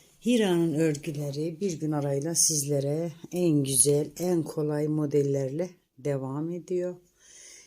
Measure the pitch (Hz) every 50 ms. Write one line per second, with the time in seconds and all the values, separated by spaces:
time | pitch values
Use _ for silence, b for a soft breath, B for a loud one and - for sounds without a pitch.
0 | B B B B - 233 247 226 214 185 175 170 170 165 143 151 165 160 147 143
1 | - 170 143 147 143 143 139 147 156 175 160 - 202 190 160 139 156 151 156 147
2 | 143 143 139 139 156 165 165 - - - 160 143 139 143 143 139 135 139 147 160
3 | 170 165 - - - - 175 180 180 170 151 147 135 131 135 123 - 143 143 147
4 | 151 147 - - 170 180 180 165 151 - - 160 147 151 147 147 151 151 151 156
5 | 151 147 147 147 143 139 139 139 139 131 139 160 185 175 - _ _ _ _ 127
6 | 127 147 139 131 135 131 135 151 160 170 175 175 156 - 180 180 180 180 180 180
7 | _ B B B B B B B B B B B B